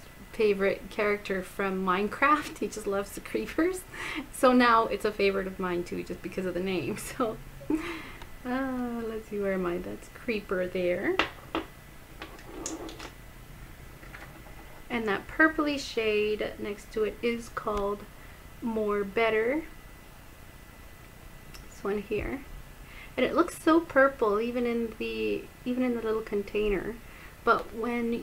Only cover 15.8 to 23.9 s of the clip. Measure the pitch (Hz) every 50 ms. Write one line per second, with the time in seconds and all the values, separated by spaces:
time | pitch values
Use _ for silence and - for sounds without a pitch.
15.8 | - - - 233 220 220 208 208 208 214 214 208 214 - - - 214 208 208 208
16.8 | - - - 220 214 202 202 - - 240 233 233 233 - - - - 226 208 208
17.8 | 196 202 208 202 208 - - - - - - - - - - - - 233 220 220
18.8 | 214 208 202 208 202 196 190 233 226 226 220 220 220 233 277 320 320 - - -
19.8 | - - - - - - - - - - - - - - - - - - - -
20.8 | - - - - - - - - - - - - - - - - - - - -
21.8 | - 202 202 208 202 - 220 208 - - 247 277 - - - - - - - -
22.8 | - - - - - - - - 254 - - 285 349 - - - - 320 320 330
23.8 | 330 -